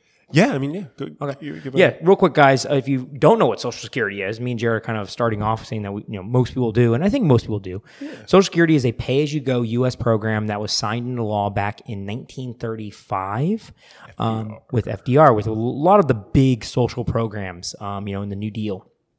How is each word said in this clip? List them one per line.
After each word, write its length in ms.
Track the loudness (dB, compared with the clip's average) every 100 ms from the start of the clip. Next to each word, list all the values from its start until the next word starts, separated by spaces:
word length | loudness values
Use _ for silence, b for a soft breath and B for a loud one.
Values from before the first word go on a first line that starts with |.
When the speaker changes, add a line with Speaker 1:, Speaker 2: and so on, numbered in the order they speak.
| _ _ _
Speaker 1:
Yeah, 200 | 2 2
I 40 | 0
mean, 140 | -4
yeah. 120 | -6 -12 -12
Go, 120 | -14 -8
Speaker 2:
Okay. 240 | -10 -8
Speaker 1:
you 160 | -12 -12
give 140 | -4
a 40 | 4
Speaker 2:
Yeah, 180 | 4 4
real 160 | 4 4
quick, 160 | 4
guys, 320 | 6 6 6
uh, 80 | 2
if 160 | -2 0
you 160 | -2
don't 340 | -4 2 4 6
know 60 |
what 160 | 4 0
Social 180 | -6 -8
Security 440 | -8 -2 -2 -2
is, 180 | -4 -4
me 120 | -6
and 60 | -2
Jared 240 | 0 0
are 20 |
kind 120 | -2 -6
of 140 | -6
starting 320 | -2 -2 0
off 240 | -2 -2 -4
saying 160 | -8
that 100 | -6
we, 140 | -8 -8
you 60 |
know, 80 | -10
most 320 | -2 0 0
people 180 | 0 0
do, 220 | 2 2
and 100 | 2
I 60 | 2
think 160 | 2 4
most 160 | 4
people 160 | 2 -6
do. 240 | -6 -12 B B
Speaker 1:
Yeah. 140 | -16 -14
Speaker 2:
Social 180 | 2 4
Security 320 | 4 2 4
is 120 | 4 2
a 60 |
pay-as-you-go 680 | -2 -2 0 0 -2 -2 -2
U 240 | 0 0
S 100 | 0
program 520 | 0 0 0 0 -2 -2
that 120 | -4
was 140 | -4
signed 340 | -4 -4 -4 -4
into 160 | -4
law 280 | -2 -2 -2
back 320 | -2 -4 -6 -12
in 200 | -10 -8
nineteen 480 | -10 -10 -12 -12
thirty-five, 1160 | -8 -8 -8 -10 -14 -6 -6 -4 -2 -2 -2 -8 B B B B -4
um, 220 | -4 -2
Speaker 1:
F 80 | -6
D 80 |
R. 80 | -12 _
Speaker 2:
with 160 | -4 -2
F 160 | -6
D 120 | 0 6
R, 160 | 6
with 120 | 6 0
a 60 |
lot 480 | -2 -4 0 4 4
of 80 | 4
the 60 |
big 500 | 0 2 4 4 2
social 400 | -2 -2 -2 -2
programs, 720 | -4 -2 -4 -6 -8 -10 -12 -10
um, 300 | -8 -6 -6
you 60 |
know, 80 | -6
in 80 | -6
the 60 | -6
New 140 | -6
Deal. 380 | -6 -6 -8 -12 _ _